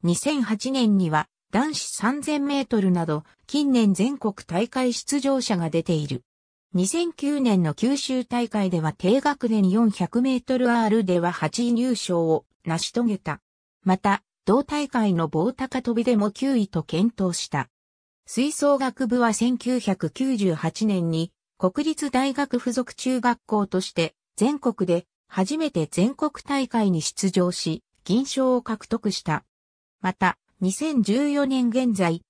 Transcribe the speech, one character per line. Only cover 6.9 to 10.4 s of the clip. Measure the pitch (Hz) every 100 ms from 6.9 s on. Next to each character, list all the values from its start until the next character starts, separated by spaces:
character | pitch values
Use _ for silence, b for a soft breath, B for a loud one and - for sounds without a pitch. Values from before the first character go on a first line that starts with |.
| 320 349
九 | - 277 294
年 | 254 196
の | 165
九 | 147 226 277
州 | - 254
大 | 247 240 233
会 | 214 190
で | 175
は | 156
低 | - 180 254
学 | 294 285 240
年 | 220 190
四 | 202 233
百 | 202 175 233
メ | 262
ー | 254